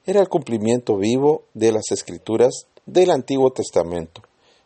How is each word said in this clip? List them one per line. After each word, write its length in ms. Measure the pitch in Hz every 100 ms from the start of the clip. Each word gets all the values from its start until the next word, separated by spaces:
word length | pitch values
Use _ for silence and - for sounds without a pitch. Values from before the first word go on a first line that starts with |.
| -
era 160 | 196
el 80 | 185
cumplimiento 640 | 175 127 117 107 123 120 104
vivo 480 | 104 127 143 156 _
de 200 | 113 113
las 180 | 110 -
Escrituras 760 | 98 - 87 - 110 123 139 - _ -
del 260 | 175 180
Antiguo 400 | 147 - 135 131
Testamento, 680 | 131 101 95 85 87 80 - _ _ _ _